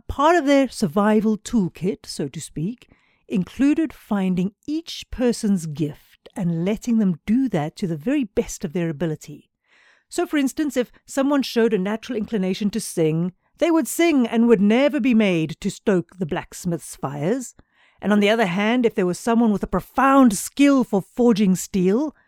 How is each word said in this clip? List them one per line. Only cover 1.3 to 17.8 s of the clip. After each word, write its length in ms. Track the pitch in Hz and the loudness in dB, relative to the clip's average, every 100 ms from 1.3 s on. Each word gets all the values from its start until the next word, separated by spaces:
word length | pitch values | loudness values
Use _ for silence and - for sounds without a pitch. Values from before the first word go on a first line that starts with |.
| 214 | -2
toolkit, 680 | - 233 175 - 175 - - | -2 -2 -2 -4 -6 -6 -10
so 220 | - 147 | -8 -8
to 120 | 156 | -8
speak, 480 | - - 170 247 _ _ _ _ - | -12 -8 -8 -8 _ _ _ _ -6
included 680 | 208 170 - 277 302 302 | -4 -4 0 0 2 -2
finding 580 | - - 202 185 185 185 - - | -6 -4 -2 0 0 -2 -6 -8
each 400 | 311 - - - | -8 -8 -14 -12
person's 540 | - 247 - 214 196 | -2 -2 0 -2 -2
gift 640 | 160 143 151 - _ _ - - | -4 -6 -6 -8 _ _ -16 -6
and 300 | 175 165 180 | -4 -2 -2
letting 320 | 214 - 226 | -4 -2 0
them 220 | 190 160 | 0 -2
do 240 | - 240 262 | -2 0 0
that 280 | 165 151 - | -2 -4 -6
to 100 | 180 | -6
the 100 | 160 | -4
very 280 | 175 294 | -2 -2
best 380 | 247 - - - | -2 -4 -4 -6
of 120 | 165 | -8
their 160 | 175 170 | -4 -4
ability. 600 | 143 170 156 - 147 _ _ _ _ _ _ _ | -4 -6 -6 -12 -20 _ _ _ _ _ _ _
So, 160 | - 349 | -6 -2
for 100 | 302 | 0
instance, 400 | 269 - 302 254 | -2 -2 -4 -2
if 160 | 240 _ - | -4 _ -10
someone 360 | - 269 285 | -4 0 0
showed 300 | 233 240 226 | 0 0 2
a 60 | 208 | 0
natural 400 | 190 220 - 226 | -2 -6 -6 -8
inclination 500 | 202 220 185 185 208 | -4 -2 -2 -2 -4
to 100 | 214 | -4
sing, 520 | - - 156 160 180 - _ - | -6 -2 0 0 -4 -6 _ -2
they 140 | 320 | 0
would 180 | 320 240 | 2 0
sing 380 | - 339 285 233 | 0 2 2 2
and 220 | 226 233 | 2 4
would 120 | 208 | 4
never 400 | 202 233 285 285 | 4 4 2 2
be 140 | 254 | 2
made 440 | 226 208 170 156 160 | 2 2 2 -2 -6
to 100 | 202 | -8
stoke 480 | - - 190 - - | -6 -2 0 -2 -8
the 80 | 160 | -6
blacksmith's 720 | 170 - - 180 170 - - | -6 -8 -10 -6 -6 -8 -10
fires. 580 | 143 143 151 262 240 - _ _ | -8 -4 -2 -2 -6 -16 _ _